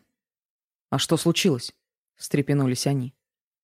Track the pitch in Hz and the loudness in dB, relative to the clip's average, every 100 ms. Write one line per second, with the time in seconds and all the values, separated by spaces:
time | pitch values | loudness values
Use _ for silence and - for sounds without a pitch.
0 | _ _ _ _ _ _ _ _ - 135 | _ _ _ _ _ _ _ _ -6 -4
1 | - 160 170 160 196 123 - - _ _ | 0 0 2 2 2 0 -4 -16 _ _
2 | _ _ - 147 139 143 131 123 139 139 | _ _ -4 -2 0 2 0 0 -2 -2
3 | 127 - _ _ _ _ | -4 -12 _ _ _ _